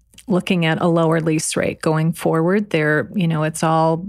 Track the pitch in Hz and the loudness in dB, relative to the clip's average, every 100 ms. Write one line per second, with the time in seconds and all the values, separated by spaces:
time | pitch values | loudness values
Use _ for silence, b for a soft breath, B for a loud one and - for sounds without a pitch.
0 | _ - - 180 - 185 160 160 175 165 | _ -18 -2 -2 0 0 0 2 2 2
1 | 165 165 160 156 - - - - 165 156 | 2 2 0 -2 -2 -2 -2 -2 -2 0
2 | 160 165 170 160 165 202 208 160 151 151 | 0 -2 -2 0 0 0 0 0 2 0
3 | 107 208 170 156 156 160 165 160 160 165 | -2 -2 -2 0 -2 -2 0 2 2 0